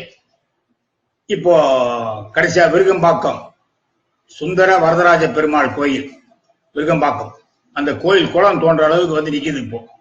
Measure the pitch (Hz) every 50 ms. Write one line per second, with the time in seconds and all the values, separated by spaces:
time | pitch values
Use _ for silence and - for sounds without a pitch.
0 | - - _ _ _ _ _ _ _ _ _ _ _ _ _ _ _ _ _ _
1 | _ _ _ _ _ - 208 180 - 175 175 160 151 139 135 127 123 120 120 117
2 | 117 113 110 107 104 - - 151 170 165 165 180 170 165 156 185 196 190 190 180
3 | 165 170 160 - - 147 - - - - _ _ _ _ _ _ _ _ _ _
4 | _ _ _ _ _ _ - - 147 160 185 175 185 190 190 185 160 160 165 170
5 | 175 175 170 160 160 135 120 151 156 151 151 147 139 127 113 143 143 143 135 123
6 | - - - - _ _ _ _ _ _ _ _ _ _ - 147 156 156 165 147
7 | 147 143 - - - - - - _ _ _ _ _ _ - 143 143 147 - -
8 | - 175 196 190 165 131 - 170 190 202 180 156 160 165 165 156 156 156 160 175
9 | 180 170 156 156 156 160 147 143 135 156 147 135 117 104 113 117 113 - _ _